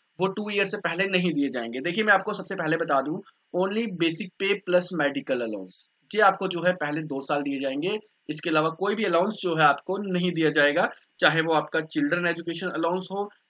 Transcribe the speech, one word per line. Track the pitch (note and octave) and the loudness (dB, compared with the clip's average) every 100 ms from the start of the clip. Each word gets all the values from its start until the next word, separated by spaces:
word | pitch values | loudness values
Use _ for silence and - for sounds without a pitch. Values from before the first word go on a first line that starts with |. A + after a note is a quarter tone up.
| _ - | _ -4
वो | F#3+ | -4
टू | F#3+ G#3 | -2 -4
ईयर | G3+ | -2
से | G3 G3+ | -2 -2
पहले | E3 E3+ G3 | -4 -2 0
नहीं | F#3 F3+ | 2 2
दिए | C#3+ C#3 | 0 -2
जाएंगे। | B2 A#2 B2+ | -2 -6 -4
देखिए | F3 F#3 | -4 0
मैं | G#3+ | 4
आपको | F#3+ G#3 | 4 4
सबसे | G3 F3 | -6 -6
पहले | F3+ D#3 E3 | -4 -2 0
बता | D#3+ C#3 | 2 0
दूं | C3+ F#3+ - _ _ | 0 -6 -8 _ _
only | F3+ F#3+ G#3+ A#3 E3+ | -2 0 0 -4 0
basic | E3 E3 F3+ - | -2 -2 -8 -4
pay | G3 G3+ | 0 0
plus | - F3+ F3 F3 | 2 2 2 0
medical | C#3+ C#3 C3+ B2 | 0 -2 -2 -2
allowance, | A2+ G2+ F#2 - - _ - | -2 -6 -10 -16 -20 _ -6
ये | G#3 | 4
आपको | G3 F#3 F#3+ | 4 4 -4
जो | F3 | 0
है | F3 F3+ | 0 0
पहले | D3 D#3 | -2 -4
दो | D#3 C3+ | -4 -6
साल | C3+ C#3+ | -2 -2
दिए | C#3+ C#3 | -2 -4
जाएंगे, | C3+ C#3 F3 G#3+ _ _ - | -4 -2 -2 -4 _ _ -10
इसके | D3+ E3+ | -6 0
अलावा | D#3 D#3+ D#3+ | 2 2 0
कोई | G3+ | -2
भी | A3 | 0
allowance | G3+ E3+ G3+ G#3+ | 2 2 2 0
जो | F3+ | -2
है | D#3+ | 4
आपको | D3+ C#3 - G3 | 4 4 -2 -4
नहीं | G3+ F3+ F3 | -2 0 0
दिया | E3 D#3 | 2 2
जाएगा, | D3 C#3+ D#3 A#3 - _ - | 4 4 4 0 -2 _ 2
चाहे | E3 D#3+ | 2 4
वो | D#3+ | 2
आपका | D#3 D3+ D#3+ D#3 | 2 2 -4 -2
children | D#3 C#3+ F3 F3 | -2 0 0 0
education | E3+ E3 E3 F#3 | -2 -4 -4 -4
allowance | D#3+ E3 F#3 F3+ | -2 -2 -2 -4
हो, | G3 G3+ _ _ | -6 -6 _ _